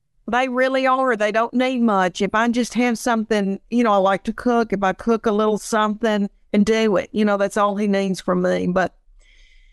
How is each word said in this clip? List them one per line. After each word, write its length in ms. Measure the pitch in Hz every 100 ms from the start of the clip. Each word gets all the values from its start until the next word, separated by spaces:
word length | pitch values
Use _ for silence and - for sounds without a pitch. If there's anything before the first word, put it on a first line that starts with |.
| _ _ -
They 180 | 233 262
really 380 | 247 262 262 262
are. 300 | 262 262 214
They 160 | 214
don't 200 | 220 233
need 280 | 247 254 254
much. 420 | 233 190 180 -
If 100 | 196
I 140 | 220 233
just 280 | 233 233
have 220 | 226 247 226
something, 640 | 247 226 220 214 196 196 -
you 120 | 233
know, 100 | 233
I 40 | 202
like 260 | 190 190
to 80 | -
cook. 400 | - 247 233 220
If 120 | 196
I 80 | 190
cook 340 | 185 233 226 233
a 60 |
little 260 | 208 214 208
something 720 | - 220 214 214 226 208 202 _ _
and 120 | 208
do 320 | 208 220 220 190
it, 140 | -
you 140 | 208
know, 120 | 208 202
that's 200 | 196 214
all 200 | 202 196
he 120 | 208
needs 320 | 196 196 180
from 200 | - 180
me. 260 | 180 180 180
But 260 | 185 180 _ _ - _ _ - - _